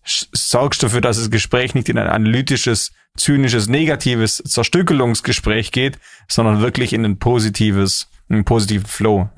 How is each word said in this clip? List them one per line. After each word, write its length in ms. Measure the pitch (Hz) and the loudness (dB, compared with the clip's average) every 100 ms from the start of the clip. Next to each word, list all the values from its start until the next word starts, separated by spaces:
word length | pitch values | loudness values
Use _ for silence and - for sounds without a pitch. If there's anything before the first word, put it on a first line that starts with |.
| - | -8
sch-, 220 | - - | -8 -6
sorgst 500 | - - - 139 - | -6 -2 0 0 0
dafür, 180 | 117 117 | 0 0
dass 160 | 120 110 | 0 0
das 140 | 113 | 0
Gespräch 420 | 110 - 123 127 | -2 0 0 0
nicht 140 | 135 113 | -2 0
in 100 | 117 | -2
ein 100 | - | 0
analytisches, 840 | 110 110 120 131 131 - 110 - - _ - | 2 2 2 0 0 0 0 -2 -10 _ -4
zynisches, 540 | - 143 131 117 104 | 0 2 2 2 0
negatives 760 | 139 160 143 131 120 113 - - | 0 0 0 0 0 0 -2 -4
Zerstückelungsgespräch 1300 | - 117 175 180 147 123 113 - 110 - 107 107 | -2 0 2 2 2 2 0 -2 -2 0 -2 -2
geht, 280 | - 135 135 - - - | -2 -2 -4 -14 -20 -4
sondern 340 | - 113 107 | 0 2 2
wirklich 300 | 117 - 123 | 0 0 -2
in 140 | 113 110 | 0 0
ein 120 | 98 | 0
positives, 920 | - 120 110 101 107 98 98 - - - - | 0 2 0 0 2 2 0 -2 -8 -18 -4
in 80 | 110 | -2
einen 100 | 98 | 2
positiven 420 | 117 101 104 104 | 0 2 -2 -4
Flow, 420 | - 110 101 95 | -2 0 0 0